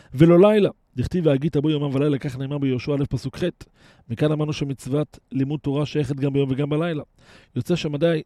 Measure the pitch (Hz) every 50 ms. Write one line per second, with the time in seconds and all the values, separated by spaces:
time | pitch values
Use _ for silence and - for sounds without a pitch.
0 | - _ - 131 165 170 175 175 202 208 214 208 190 151 - _ _ _ - 123
1 | - - - 185 160 156 139 131 147 170 - 143 139 156 156 143 147 139 131 135
2 | 147 151 156 131 - 143 120 131 135 135 147 143 139 135 127 123 - - 143 139
3 | 143 - 135 123 - 131 - - 170 175 - - - - _ _ _ _ _ _
4 | _ - 113 - 151 151 151 151 151 151 147 - 151 139 135 - - 131 135 147
5 | 147 - - - _ _ - 135 135 139 151 143 - 143 135 147 147 - - 151
6 | 139 120 143 135 139 143 135 139 139 131 135 131 143 143 151 156 165 175 160 143
7 | - - _ _ _ - - - _ _ - 127 - - 175 160 - 156 147 139
8 | 160 170 165 156 -